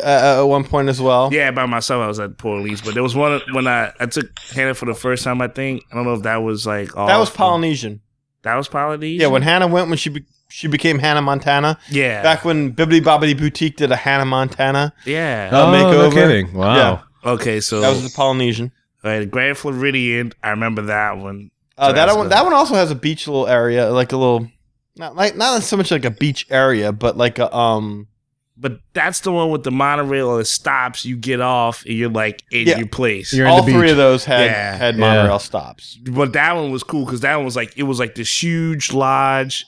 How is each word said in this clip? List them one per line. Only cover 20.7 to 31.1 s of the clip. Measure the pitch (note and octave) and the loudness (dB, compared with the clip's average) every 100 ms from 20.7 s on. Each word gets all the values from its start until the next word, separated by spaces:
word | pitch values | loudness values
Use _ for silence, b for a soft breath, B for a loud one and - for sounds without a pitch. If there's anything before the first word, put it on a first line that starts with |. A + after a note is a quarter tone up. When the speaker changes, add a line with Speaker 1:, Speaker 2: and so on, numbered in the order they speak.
| A2 | -4
Speaker 2:
that | G#2 G#2 G#2 F#2+ | -4 -2 -2 -4
one. | G2 G2 G2+ _ _ - | -10 -14 -16 _ _ 0
Speaker 1:
Uh, | C#3 | 2
Speaker 2:
So | |
Speaker 1:
that | C3+ F3 | 4 4
Speaker 2:
that's | G#3+ | 2
Speaker 1:
one, | G3 | 2
Speaker 2:
good. | |
Speaker 1:
that | F#3+ | 2
one | F4 | 4
also | D4 D#4 G#3+ | 2 2 2
has | E3+ | 0
a | C#3 | -2
beach | D3+ D#3 - | -4 -6 -4
little | C#3 A#2+ | -2 2
area, | B2 A#2+ A#2+ A2+ | 2 2 2 2
like | B2 B2 | 0 0
a | C3 | 0
little, | B2+ A#2 A2+ _ _ _ _ _ | 2 2 -2 _ _ _ _ _
not | D#3+ D3+ | -14 -2
like, | G3+ - | -2 0
not | A#3+ A#3+ | 0 0
so | - G3 | 0 -2
much | F#3 | 0
like | D#3+ B2 | 0 -2
a | |
beach | G#2+ D3 C3+ - | -2 -4 -4 -2
area, | C3+ C3+ A#2 G#2 | 2 4 2 0
but | G#2 A#2+ - | -2 -2 0
like | A#2+ A#2 | -2 0
a, | A#2+ A#2+ | -2 2
um, | A#2 A2 G#2+ G#2 G#2 _ _ _ _ _ | 2 0 -4 -10 -16 _ _ _ _ _
Speaker 2:
But | C3 G#2+ _ | -10 -10 _
that's | - D#3+ F3+ | -4 -4 -2
the | G3 | -2
one | F3 E3 | 0 0
with | D#3 | -2
the | C#3 | -4
monorail. | B2+ C#3 D3 C#3+ C#3 B2+ A#2+ | -2 0 0 -2 -2 0 -2
It | A2 | -2
stops, | - - C#3 B2+ B2 | -4 -2 -2 -2 -6
you | B2 | -10